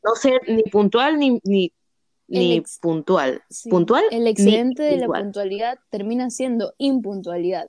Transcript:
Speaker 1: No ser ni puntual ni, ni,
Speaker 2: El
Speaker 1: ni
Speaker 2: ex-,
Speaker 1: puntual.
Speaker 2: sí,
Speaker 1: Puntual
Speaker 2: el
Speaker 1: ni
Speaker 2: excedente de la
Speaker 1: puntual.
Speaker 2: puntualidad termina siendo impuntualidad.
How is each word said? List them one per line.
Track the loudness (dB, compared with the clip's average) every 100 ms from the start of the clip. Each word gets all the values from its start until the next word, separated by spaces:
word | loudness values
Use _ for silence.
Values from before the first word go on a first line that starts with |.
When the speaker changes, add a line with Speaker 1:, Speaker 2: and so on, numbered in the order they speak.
Speaker 1:
No | -2
ser | 0 2 2 0
ni | 0
puntual | 2 2 2 2 2 2
ni, | 2 0
ni, | 0 0 0 _ _ _ _ _ _
Speaker 2:
El | -2 2
Speaker 1:
ni | 0
Speaker 2:
ex-, | -2 -6
Speaker 1:
puntual. | -4 -2 0 2 2 -4 _
Speaker 2:
sí, | -18 0
Speaker 1:
Puntual | 0 4 2 2
Speaker 2:
el | 2
Speaker 1:
ni | 0
Speaker 2:
excedente | 4 4 4 0 0
de | 0 0
la | 0
Speaker 1:
puntual. | -4
Speaker 2:
puntualidad | -4 -6 -6 -4 -6 -6 _
termina | -8 -4 -4 -4
siendo | -4 -4 -2 -4 -2
impuntualidad. | -2 0 -2 -8 -8 -4 -2 -4